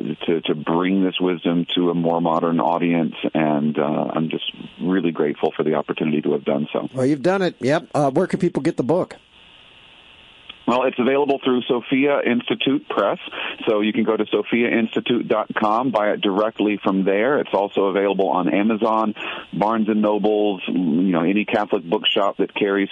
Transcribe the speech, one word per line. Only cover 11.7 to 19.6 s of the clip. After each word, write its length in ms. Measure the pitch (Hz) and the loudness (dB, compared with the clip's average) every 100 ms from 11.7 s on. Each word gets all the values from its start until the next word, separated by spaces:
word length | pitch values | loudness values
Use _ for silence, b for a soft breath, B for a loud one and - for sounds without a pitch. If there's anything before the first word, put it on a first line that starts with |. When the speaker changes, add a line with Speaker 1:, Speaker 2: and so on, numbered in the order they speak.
| 120 - 135 143 139 113 | -2 0 0 2 2 2
Speaker 1:
Institute 640 | 120 - 117 139 147 - | 0 -2 -2 0 -2 -2
Press. 320 | - 101 175 - B B B - | 0 0 -2 -8 B B B 0
So 140 | 107 | 2
you 100 | 107 | 2
can 140 | 117 107 | 2 0
go 100 | 107 | 0
to 100 | 104 | 0
sophia 380 | 107 - 120 117 | 0 0 0 2
institute 580 | 113 113 117 - 120 - | 2 0 -2 -2 -2 0
dot 220 | 110 - | 0 -2
com, 380 | - 104 113 135 | -2 0 2 0
buy 200 | 107 104 | 2 0
it 100 | 87 | 0
directly 580 | 104 95 110 - 104 101 | 0 2 0 2 0 0
from 220 | 107 95 | 0 2
there. 340 | 95 101 123 143 | 2 2 2 0
It's 140 | - | 0
also 340 | 98 101 - 98 | 0 0 0 2
available 420 | 95 101 95 92 | 2 2 2 0
on 180 | 90 85 | 2 2
Amazon, 640 | 95 107 107 110 110 110 B B B B | 2 2 2 2 2 0 B B B B
Barnes 380 | 82 | -2